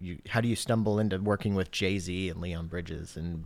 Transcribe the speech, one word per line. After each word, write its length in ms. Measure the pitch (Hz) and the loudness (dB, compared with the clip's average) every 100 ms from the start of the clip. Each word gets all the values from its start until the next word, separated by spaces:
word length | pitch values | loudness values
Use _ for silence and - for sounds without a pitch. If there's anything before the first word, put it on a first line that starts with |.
you, 180 | 92 85 - | -8 -10 -2
how 140 | 117 | 0
do 80 | 117 | 2
you 60 | 110 | 0
stumble 440 | - 113 107 104 | 2 2 4 4
into 180 | 107 95 | 4 2
working 340 | 104 101 110 98 | 2 2 2 2
with 160 | 92 | 0
Jay-Z 560 | - 95 98 87 90 92 | 0 2 0 -2 -2 -2
and 120 | 82 | -2
Leon 260 | 87 82 82 | -4 -4 -4
Bridges 480 | 82 82 80 80 - | -6 -6 -8 -8 -6
and 300 | 85 82 | -4 -4